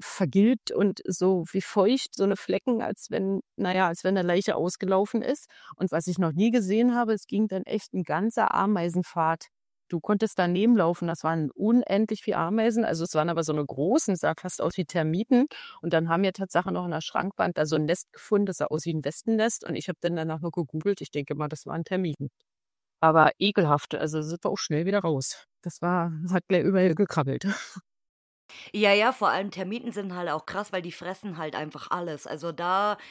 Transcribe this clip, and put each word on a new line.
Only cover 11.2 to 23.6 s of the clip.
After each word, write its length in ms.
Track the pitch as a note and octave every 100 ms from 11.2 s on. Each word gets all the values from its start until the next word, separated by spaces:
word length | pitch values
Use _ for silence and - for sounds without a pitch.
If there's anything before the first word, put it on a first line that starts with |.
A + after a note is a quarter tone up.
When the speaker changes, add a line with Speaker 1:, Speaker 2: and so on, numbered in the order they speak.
Speaker 1:
waren 260 | D#3 E3 D3+
unendlich 680 | - G#3+ A#3+ - G3 A3 G#3+
viel 120 | - -
Ameisen. 500 | E3 A3 A3 A3+ A3
Also, 180 | E3 E3+
es 80 | D#3
waren 140 | E3
aber 140 | E3+
so 80 | D#3
'ne 120 | D3+ D3
großen, 500 | B2+ F3+ C#4+ - F#3
sah 200 | D#3 D#3+
fast 220 | F3+ -
aus 160 | E3 -
wie 80 | D#3+
Termiten. 640 | F3 D#3 E3+ A3+ B3 C#4+ - - -
Und 100 | F3
dann 140 | E3 E3
haben 140 | E3+
wir 80 | G3
Tatsache 380 | F#3 F#3+ E3+ F3+
noch 140 | F3 F3+
in 60 |
der 100 | D#3
Schrankwand 560 | - - F#3+ - F3+ F3
da 80 | D#3
so 100 | D#3
'n 100 | D3+
Nest 280 | F3+ -
gefunden, 320 | - - G3+ G3+
das 120 | F3+
sah 80 | -
aus 180 | D#3 E3
wie 60 |
'n 100 | D#3+
Wespennest. 600 | C#3+ - - A3 A3+ - -
Und 80 | D3+
ich 140 | -
hab 80 | F3
dann 140 | E3+ E3+
danach 240 | D#3+ D#3
noch 100 | E3
gegoogelt. 500 | F3 D#3 D#3 G3 G3
Ich 100 | E3
denke 240 | D3+ C#3 C#3+
mal, 120 | D3
das 160 | D3+ -
waren 180 | D#3+
Termiten. 460 | E3 F#3+ F3+ C#3+ A#2+ _ _ _ _ _ _ -
Aber 300 | D#3+ D#3+ D3+ -
ekelhaft, 560 | G3 G3+